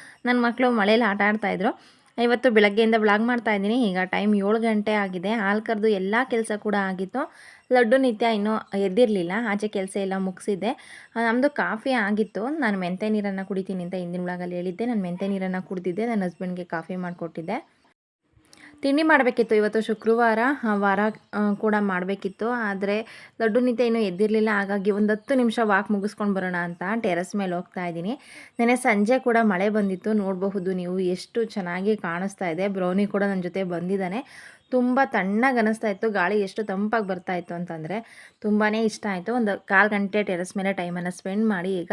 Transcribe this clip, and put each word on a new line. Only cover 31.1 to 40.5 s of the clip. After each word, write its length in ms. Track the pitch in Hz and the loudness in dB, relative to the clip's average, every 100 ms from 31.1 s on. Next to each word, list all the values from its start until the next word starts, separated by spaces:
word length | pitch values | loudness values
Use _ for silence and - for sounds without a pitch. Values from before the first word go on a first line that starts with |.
| 180 - 233 | -2 -4 -4
ಚೆನ್ನಾಗಿ 540 | 226 214 175 175 196 208 | -4 -4 -4 -2 0 0
ಕಾಣಿಸ್ತಾ 520 | 180 170 196 - 180 | -2 -4 -4 -4 -4
ಇದೆ. 180 | 160 202 | -2 -2
ಬ್ರೌನಿ 380 | 190 180 185 202 | 0 0 2 0
ಕೂಡ 180 | 202 | 0
ನನ್ 200 | 202 190 | 0 0
ಜೊತೆ 200 | 175 190 | -4 -4
ಬಂದಿದ್ದಾನೆ. 580 | 190 170 180 196 185 208 311 - - - _ | -4 -4 -2 -2 -2 -6 -10 -16 -20 -20 _
ತುಂಬ 280 | 254 247 254 262 | 0 2 2 2
ತಣ್ಣಗೆ 540 | 220 185 208 262 247 | 0 0 2 2 2
ಅನಿಸ್ತಾ 300 | 214 220 220 | 2 0 -2
ಇತ್ತು, 200 | 196 226 | -2 -2
ಗಾಳಿ 320 | 202 208 208 | 2 2 2
ಎಷ್ಟು 220 | 190 - | 0 -4
ತಂಪಾಗಿ 440 | 208 190 214 226 196 | -4 -2 0 0 -2
ಬರ್ತಾ 280 | 180 180 180 | -4 -4 -6
ಇತ್ತು 200 | 175 170 | -6 -8
ಅಂತಂದ್ರೆ 420 | 175 165 156 202 226 - - _ | -8 -8 -8 -8 -10 -18 -20 _
ತುಂಬಾನೇ 420 | 214 208 214 220 | 0 2 2 2
ಇಷ್ಟ 220 | 220 - 208 | 0 -2 -4
ಆಯ್ತು. 260 | 185 175 247 | -4 -2 0
ಒಂದು 300 | 214 190 - | 0 -2 2
ಕಾಲ್ 240 | 196 208 | 4 4
ಗಂಟೆ 340 | 208 196 208 | 2 0 0
ಟೆರೆಸ್ 340 | 208 175 185 | 0 -2 -4